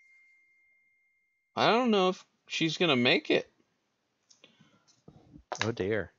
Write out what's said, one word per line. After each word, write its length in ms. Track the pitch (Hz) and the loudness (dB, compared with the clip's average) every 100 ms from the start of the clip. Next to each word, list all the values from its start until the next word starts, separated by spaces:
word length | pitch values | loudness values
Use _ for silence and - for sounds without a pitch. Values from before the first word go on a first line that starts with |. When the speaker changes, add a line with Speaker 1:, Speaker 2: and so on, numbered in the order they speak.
| 1047 1047 1047 1047 1047 1047 1047 1047 _ _ _ _ _ _ _ - | _ _ _ _ _ _ _ _ _ _ _ _ _ _ _ 0
Speaker 1:
I 140 | 139 | 2
don't 220 | 226 247 | 2 2
know 180 | 208 185 | 2 0
if 140 | 185 - _ - | -2 -10 _ -12
she's 300 | - 165 156 | -6 -4 -2
gonna 180 | 175 131 | 0 2
make 340 | 123 170 - | 2 0 0
it. 180 | - - _ _ _ _ _ _ _ _ _ - _ _ _ _ _ - - _ - _ - | -2 -2 _ _ _ _ _ _ _ _ _ -20 _ _ _ _ _ -20 -20 _ -20 _ -6
Speaker 2:
Oh 80 | 107 | -4
dear. 400 | 117 92 110 85 | -4 -4 -4 -6